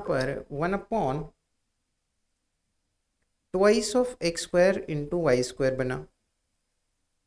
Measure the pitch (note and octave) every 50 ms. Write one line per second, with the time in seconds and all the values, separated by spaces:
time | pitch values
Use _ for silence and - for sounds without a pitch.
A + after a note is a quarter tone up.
0 | G3+ - D#3 C3 C3 C3+ C#3 - - - C#3+ C#3 E3 F3+ G3+ G3 - - A3+ G#3+
1 | E3 C3 C3+ D#3 D#3 - _ _ _ _ _ _ _ _ _ _ _ _ _ _
2 | _ _ _ _ _ _ _ _ _ _ _ _ _ _ _ _ _ _ _ _
3 | _ _ _ _ _ _ _ _ _ _ - F#3 G3 G#3 A3 A#3 A#3 - - B3
4 | B3 B3 - - - - - - - - - F3 F3+ F#3+ F#3+ - - - D#3 D3
5 | D3 D3 F3 F3 E3 C#3+ B2+ B2 B2+ - - - C3+ C3 C3 B2+ C3 B2+ B2+ D3+
6 | - - _ _ _ _ _ _ _ _ _ _ _ _ _ _ _ _ _ _
7 | _ _ _ _ _